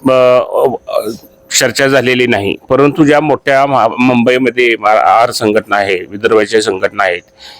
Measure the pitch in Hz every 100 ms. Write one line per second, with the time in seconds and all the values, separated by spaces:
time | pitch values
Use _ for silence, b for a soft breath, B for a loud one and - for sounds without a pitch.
0 | 131 131 127 123 - 113 139 117 - 113
1 | 110 208 - _ - - 131 113 139 135
2 | 123 123 123 107 98 - - 131 143 139
3 | 147 147 151 127 - 135 143 131 110 117
4 | 127 123 117 127 127 123 120 110 104 110
5 | 78 101 123 113 110 107 - 101 98 90
6 | 87 101 110 110 104 110 107 95 98 101
7 | 98 87 - B B